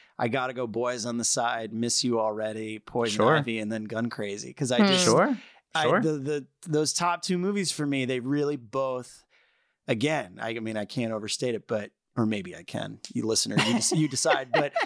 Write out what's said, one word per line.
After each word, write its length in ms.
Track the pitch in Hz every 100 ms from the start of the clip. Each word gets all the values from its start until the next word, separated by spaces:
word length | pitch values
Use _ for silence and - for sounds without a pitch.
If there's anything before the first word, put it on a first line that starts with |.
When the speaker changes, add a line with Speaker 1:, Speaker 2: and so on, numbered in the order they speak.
| - -
Speaker 1:
I 100 | 120
gotta 260 | 135 127
go 120 | 123 120
Boys 380 | 110 123 123
on 140 | 117 117
the 60 |
Side, 500 | 113 - 120 117 110
Miss 280 | 113 117 -
You 180 | 123 117
Already, 580 | 110 107 107 110 110 110
Poison 400 | - 123 117 107
Speaker 2:
Sure. 180 | 110 156
Speaker 1:
Ivy, 220 | 131 113
and 120 | 107
then 140 | 113
Gun 240 | 107 110 117
Crazy. 460 | - 104 101 127
'Cause 180 | - 131
I 60 | 123
Speaker 3:
Hmm. 60 | 202
Speaker 1:
just, 180 | 185
Speaker 2:
Sure, 320 | 180 123 220 226 - - _
Speaker 1:
I, 80 | 160
Speaker 2:
sure. 160 | 151 180
Speaker 1:
the, 120 | 175 151
the, 280 | 135 147 131 _ 180
those 260 | 151 156
top 300 | - 175 175
two 160 | - 180
movies 320 | 185 202 170
for 140 | - 147
me, 180 | 139
they 140 | 127 127
really 360 | 123 143 147 147
both, 680 | 113 135 135 127 120 - _ _ _ _ _ _ -
again, 520 | 120 143 156 101 92
I, 80 | 113 117
I 20 |
mean, 160 | 113 110
I 80 |
can't 280 | 101 - 117
overstate 420 | 110 104 - 127
it, 120 | 113 -
but, 220 | 110 104 _ _ -
or 100 | 110
maybe 300 | 107 90 82
I 80 |
can. 340 | 87 117 104 107 -
You 100 | 120
listener, 300 | 110 110 113 107
you 180 | 107
dec-, 220 | 120 - 160
you 120 | 151
decide. 400 | 135 160 139 131
But 200 | - 143 -